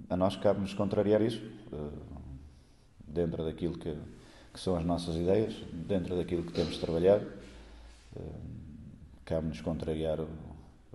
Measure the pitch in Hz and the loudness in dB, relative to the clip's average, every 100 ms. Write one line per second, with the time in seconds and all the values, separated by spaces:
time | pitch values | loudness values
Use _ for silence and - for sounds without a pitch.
0 | - 90 95 - 104 98 95 - 101 101 | -2 2 2 4 4 4 2 0 2 4
1 | 101 107 113 - - - - 76 73 - | 6 6 6 0 -6 -14 -10 -8 -6 -8
2 | - - - 67 - - - - - - | -10 -12 -10 -12 -14 -20 -20 -20 -20 -20
3 | - 76 85 82 80 80 85 - 85 76 | -6 0 0 0 -2 0 -2 -2 -4 -6
4 | 82 - - - - - - 87 85 85 | -8 -14 -18 -20 -18 -6 0 2 2 2
5 | 85 82 87 101 110 - - 85 82 98 | 0 2 4 4 4 -2 -8 -6 0 0
6 | 82 90 85 87 80 - 80 - 85 82 | 2 0 0 0 0 0 0 0 0 4
7 | 90 104 - - - - - - - - | 8 8 4 -10 -14 -16 -18 -18 -18 -20
8 | - - 78 78 - - - - - - | -16 -12 -10 -10 -10 -12 -12 -14 -16 -18
9 | - - - 80 80 76 85 78 80 78 | -18 -14 -4 -2 -2 -2 -2 -2 -2 0
10 | 80 78 78 78 78 78 - - - | 0 0 -4 -8 -12 -14 -18 -20 -18